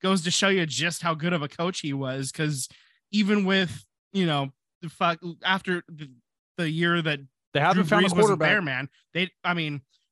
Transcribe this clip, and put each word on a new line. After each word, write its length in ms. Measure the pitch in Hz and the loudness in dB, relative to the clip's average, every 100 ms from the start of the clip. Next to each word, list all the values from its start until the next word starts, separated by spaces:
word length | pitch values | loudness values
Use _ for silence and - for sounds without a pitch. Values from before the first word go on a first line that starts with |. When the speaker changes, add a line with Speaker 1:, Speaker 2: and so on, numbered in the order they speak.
Speaker 1:
goes 220 | 190 190 | 0 0
to 80 | 165 | 2
show 180 | - 196 | 0 2
you 160 | 190 165 | 2 0
just 360 | 127 165 156 | -2 -4 -4
how 120 | 170 | -4
good 180 | 160 170 | -2 -2
of 80 | 175 | -2
a 60 | 143 | -4
coach 320 | - 175 185 | -4 -6 -4
he 140 | 156 | -6
was. 380 | 139 135 131 131 | -6 -4 -6 -8
'Cause 340 | - 151 143 - - _ _ _ | -4 -4 -4 -8 -14 _ _ _
even 340 | 208 202 208 190 | 0 2 2 2
with, 400 | 190 180 - - _ _ | 2 0 -6 -16 _ _
you 140 | 196 175 | -2 0
know, 260 | 143 139 - _ _ | 0 -2 -8 _ _
the 80 | 165 | -14
fuck, 300 | - 175 165 175 160 | -2 0 0 -6 -6
after 400 | - 190 - 180 - | -2 -2 0 -4 -6
the, 240 | 160 147 123 _ _ _ - | -16 -16 -18 _ _ _ -6
the 120 | 160 | -4
year 320 | 160 170 170 | 0 2 2
that 180 | 160 143 139 _ _ | 0 -4 -8 _ _
Speaker 2:
They 60 | 143 | 0
haven't 140 | 156 185 | 2 4
Speaker 1:
Drew 80 | 160 | 4
Speaker 2:
found 200 | 208 190 | 4 4
a 20 | |
Speaker 1:
Brees 20 | |
wasn't 100 | 175 214 185 | 4 4 4
Speaker 2:
quarterback. 100 | 156 | 2
Speaker 1:
there, 120 | 202 | 2
man, 280 | 160 127 139 _ _ | 0 -4 -8 _ _
they, 160 | 160 185 _ | -4 -4 _
I 100 | 180 | -4
mean, 280 | 175 156 143 - _ _ | -2 -2 -6 -12 _ _